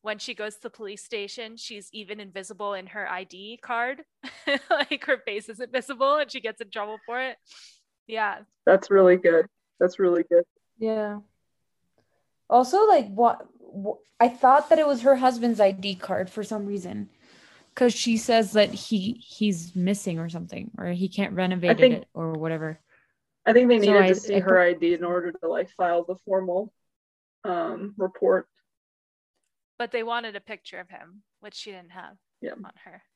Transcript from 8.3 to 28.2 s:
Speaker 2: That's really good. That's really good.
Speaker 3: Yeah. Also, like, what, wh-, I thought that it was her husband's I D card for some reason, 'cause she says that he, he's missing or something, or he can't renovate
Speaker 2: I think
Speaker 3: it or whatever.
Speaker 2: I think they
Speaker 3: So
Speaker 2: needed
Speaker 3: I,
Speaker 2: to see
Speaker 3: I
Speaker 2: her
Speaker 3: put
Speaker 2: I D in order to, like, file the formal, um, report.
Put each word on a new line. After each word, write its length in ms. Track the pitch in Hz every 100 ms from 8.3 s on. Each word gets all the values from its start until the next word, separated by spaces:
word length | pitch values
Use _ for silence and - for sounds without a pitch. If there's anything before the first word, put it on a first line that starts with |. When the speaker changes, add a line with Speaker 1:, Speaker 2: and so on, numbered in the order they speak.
| - 208 _
Speaker 2:
That's 260 | - 190 -
really 260 | 196 185 180
good. 300 | 170 165 175 _ _ _
That's 180 | 180 185
really 240 | 185 170 165
good. 140 | 170 170 _ _ _
Speaker 3:
Yeah. 420 | 220 220 208 208 208 _ _ _ _ _ _ _ _ _ _ _ _
Also, 380 | 240 254 381 427
like, 220 | 339 202
what, 380 | 196 233 - - _
wh-, 380 | - 202 196 - _ _
I 80 | 240
thought 400 | 247 254 277 294
that 80 | 320
it 80 | 302
was 160 | 262
her 140 | 247 262
husband's 440 | 254 240 233 214
I 120 | 196
D 220 | 196 196 185
card 340 | - 180 185
for 140 | -
some 220 | 208 214 202
reason, 420 | 202 180 208 202 _ _ _ _ _ _
'cause 180 | - 247
she 240 | 226 240 226
says 360 | - 226 214
that 200 | 214 208
he, 420 | 202 - 214 190
he's 600 | 240 - - 214 170 170
missing 440 | 185 180 202 - 165
or 80 | 165
something, 420 | 165 175 - - -
or 80 | 175
he 220 | 175 190
can't 260 | 185 196
renovate 360 | 180 185 185 175
Speaker 2:
I 20 |
think 200 | - 254
Speaker 3:
it 140 | 226 -
or 180 | - 165
whatever. 460 | 160 160 160 156 160 _ _ _ _ _ _
Speaker 2:
I 80 | -
think 160 | 226 247
they 100 | 233
Speaker 3:
So 60 | 202
Speaker 2:
needed 160 | 202
Speaker 3:
I, 60 | 185
Speaker 2:
to 60 |
see 220 | 185 220 196
Speaker 3:
I 40 |
Speaker 2:
her 100 | 190
Speaker 3:
put 80 | 185
Speaker 2:
I 120 | 175
D 200 | 170 170
in 80 | 175
order 280 | 175 180 175
to, 160 | 160 165
like, 220 | 170 185
file 340 | - 180 175
the 120 | 170 185
formal, 480 | - 190 185 180 220 _ _ _ _ _ _ _
um, 500 | 190 175 165 - 104 208
report. 500 | 185 -